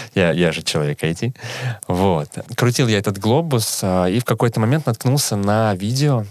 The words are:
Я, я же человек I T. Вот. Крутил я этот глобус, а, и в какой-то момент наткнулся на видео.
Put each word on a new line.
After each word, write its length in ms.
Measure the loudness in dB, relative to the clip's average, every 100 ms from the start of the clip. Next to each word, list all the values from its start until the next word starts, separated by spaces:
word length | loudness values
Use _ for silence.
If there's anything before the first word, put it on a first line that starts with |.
| -4
Я, 180 | 2 2
я 200 | 4 2
же 100 | 0
человек 420 | -4 -2 -2 -2
I 120 | -4 -2
T. 180 | -4 -6 -10 -8 -6 -6 -4
Вот. 420 | 0 2 2 -2 -10 -10 -2
Крутил 320 | 0 2 2
я 120 | 2
этот 180 | 0 -2
глобус, 600 | 0 2 2 0 -2 -2
а, 240 | 0 2 2
и 140 | 0
в 60 | 0
какой-то 340 | 0 0 2
момент 260 | 2 0 0
наткнулся 500 | -2 0 0 0 0
на 380 | 0 2 2
видео. 520 | 0 -2 0 2 2 -2